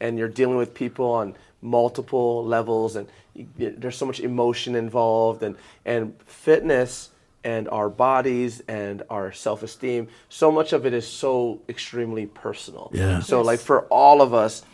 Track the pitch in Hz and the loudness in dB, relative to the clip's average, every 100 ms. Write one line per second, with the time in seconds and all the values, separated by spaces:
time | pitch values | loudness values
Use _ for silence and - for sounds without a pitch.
0 | 117 117 113 113 127 127 120 - 120 117 | -6 -4 -4 0 2 2 -2 -4 -8 -2
1 | 123 117 101 - _ _ 117 120 120 - | -2 0 -4 -8 _ _ -2 2 2 0
2 | - 131 120 117 113 117 113 110 110 107 | -4 0 0 0 -2 -2 0 0 -2 -4
3 | 104 - _ - 120 - 117 - 123 117 | -12 -16 _ -20 -18 -8 -8 -6 -10 -6
4 | 135 123 127 123 120 117 - 120 113 117 | -6 -6 -4 0 0 0 -4 -4 -2 0
5 | 113 113 113 113 107 95 - - - 117 | 2 2 0 0 -6 -10 -16 -12 -6 -4
6 | 110 - _ - - 156 160 135 123 - | -4 -10 _ -4 4 4 4 2 0 -6
7 | - _ _ _ 120 113 107 110 104 101 | -18 _ _ _ -6 -6 -4 -4 -2 2
8 | 127 131 131 123 123 113 - 110 101 101 | 2 4 2 0 -2 -6 -10 -8 -8 -10
9 | - 104 95 - - 110 110 - 127 120 | -8 -8 -8 -6 -6 -6 -8 -8 -4 -4
10 | 117 - _ - 160 156 156 151 127 120 | -6 -12 _ 2 4 4 2 0 0 -2
11 | - - 139 127 120 107 - 117 - 120 | -4 -4 -2 0 0 -4 -12 -12 -10 -6
12 | 113 110 104 - 110 - - - - - | -6 -6 -8 -10 -10 -10 -14 -16 -8 -2
13 | 95 90 - 127 113 117 - 135 - - | 0 -2 0 2 2 0 2 2 4 6
14 | 143 147 131 117 110 - - | 8 8 8 4 2 -2 -14